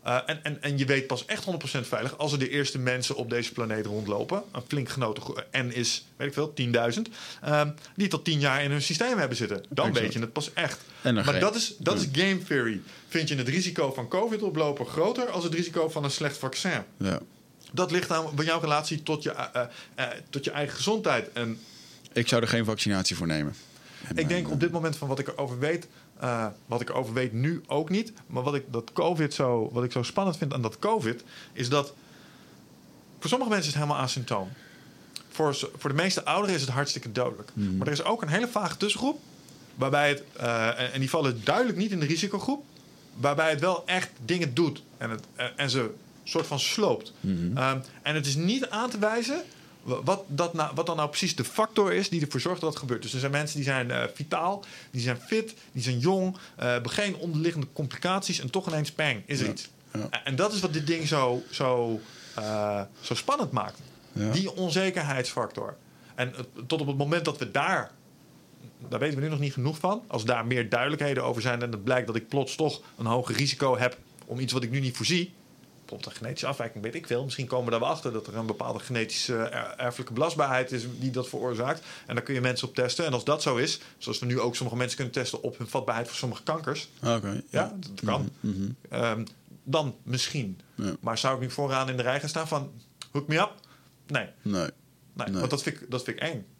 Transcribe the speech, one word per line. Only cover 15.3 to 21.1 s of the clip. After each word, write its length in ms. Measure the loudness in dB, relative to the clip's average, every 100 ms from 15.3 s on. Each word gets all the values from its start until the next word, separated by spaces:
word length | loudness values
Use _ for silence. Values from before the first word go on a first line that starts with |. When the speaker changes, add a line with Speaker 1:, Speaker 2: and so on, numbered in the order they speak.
| 0
Speaker 1:
het 100 | 0
risico 360 | 0 0 0 0
van 140 | 0
een 80 | -2
slecht 260 | 0 -2 -2
vaccin? 460 | -6 -2 0 -2 -4 -4
Speaker 2:
Ja. 220 | 0 0 -2 -20 -20 -20 -8
Speaker 1:
Dat 200 | -2 2
ligt 200 | 2 2
aan, 140 | 0 0 0
bij 100 | 2
jouw 140 | 2
relatie 440 | 4 2 2 -4
tot 200 | -2 -2
je, 80 | -2
eh, 140 | -4 -4
eh, 140 | -2 -2 -6 -14 -4
eh, 120 | -4 -4 -8
tot 140 | -6
je 80 | -4
eigen 240 | -2 -4 0
gezondheid. 560 | 2 2 4